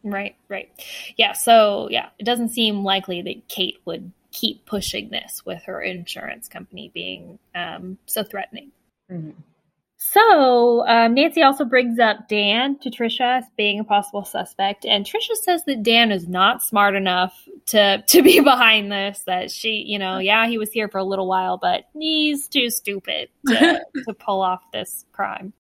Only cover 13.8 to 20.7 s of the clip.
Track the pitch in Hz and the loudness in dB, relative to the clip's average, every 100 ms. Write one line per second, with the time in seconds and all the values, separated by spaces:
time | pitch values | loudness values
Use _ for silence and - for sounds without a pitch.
13.8 | 214 202 202 202 196 - 185 - 196 202 | 0 0 0 -8 -8 -8 -8 -4 -4 -4
14.8 | - 208 202 427 466 440 - 349 330 262 | -2 -2 -2 -6 -4 -4 -2 -2 -2 -2
15.8 | 208 233 233 196 170 180 196 254 - 214 | 2 4 4 0 -4 2 2 2 -2 2
16.8 | 202 196 190 180 185 - - 339 - 220 | 2 2 0 0 -2 -6 -20 -16 0 4
17.8 | 202 196 - 359 277 359 285 247 226 220 | 4 2 4 6 8 8 6 6 6 4
18.8 | 202 202 196 196 - 180 - - 226 214 | 0 -4 -4 -6 -4 -4 -4 -6 -6 -6
19.8 | - 202 190 190 190 214 226 226 214 | -6 -6 -4 -2 2 2 2 -2 -4